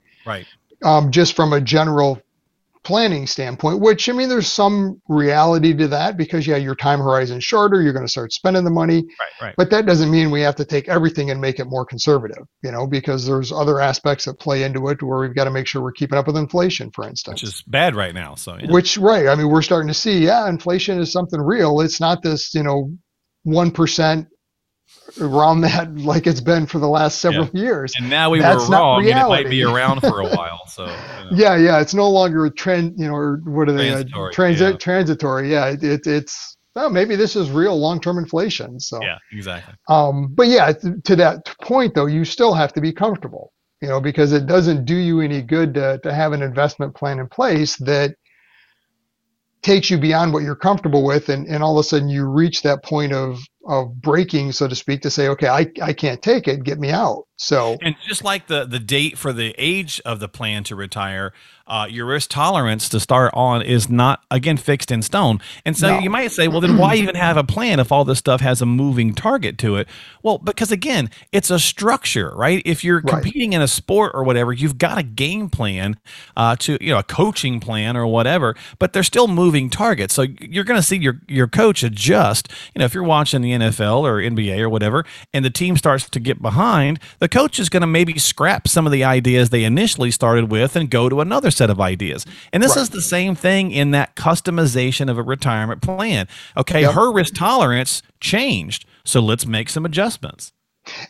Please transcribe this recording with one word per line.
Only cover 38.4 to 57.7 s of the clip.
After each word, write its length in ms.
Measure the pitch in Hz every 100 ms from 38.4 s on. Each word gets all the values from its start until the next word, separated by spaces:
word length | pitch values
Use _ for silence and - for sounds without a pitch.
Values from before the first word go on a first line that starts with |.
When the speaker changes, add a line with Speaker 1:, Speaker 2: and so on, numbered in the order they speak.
| 208 160 117 123
Speaker 2:
so. 220 | - 117
Speaker 1:
Yeah, 160 | 101 82 _
exactly. 420 | 107 95 87 - - -
Speaker 2:
Um, 400 | 156 147 139 139
but 140 | 139 240
yeah, 240 | 240 151
th-, 220 | 151 175 185 -
to 100 | 180
that 280 | 165 156 - -
point, 340 | - 254 240 160
though, 100 | 143
you 180 | 156 160
still 280 | - 233
have 200 | 170 147
to 80 | -
be 100 | 156
comfortable, 580 | 160 214 196 - - - _ _ _
you 60 | 143
know, 120 | 135
because 300 | 135 143 143
it 120 | 147 135
doesn't 400 | 180 170 151 123
do 100 | 175
you 240 | 175 160
any 200 | 151 143
good 320 | 120 160 156 139
to, 240 | 135 135
to 100 | 156
have 180 | 147 156
an 80 | 147
investment 540 | 139 127 147 - 139 -
plan 240 | 139 135
in 80 | 127
place 480 | - 254 160 151 -
that 380 | 131 143 143 - _ _ _ _ _ _ _ _ _ _ _ _ _ _
takes 280 | - 196 -
you 80 | 175
beyond 360 | 156 160 170
what 100 | 151
you're 120 | 147 139
comfortable 480 | 185 202 160 143
with, 260 | 139 147 147
and, 180 | 139 160
and 160 | 151
all 140 | 156 151
of 80 | 151
a 20 |
sudden 220 | 151 143
you 160 | 139 135
reach 360 | 143 170 -
that 220 | 147 139
point 280 | - 151 143
of, 280 | 135 131 123 135 _ 240
of 320 | 135 127 123
breaking, 500 | 151 160 180 151 139
so 140 | 127 139
to 80 | 127
speak, 260 | - 139
to 80 | 147
say, 180 | - 139
"Okay, 200 | 139 139
I, 200 | 135 165 -
I 100 | 170
can't 300 | 143 147 123
take 260 | 214 240 170
it, 160 | 139
get 160 | 131 151
me 100 | 143
out." 320 | 170 196 107 - -
So 380 | - 139 117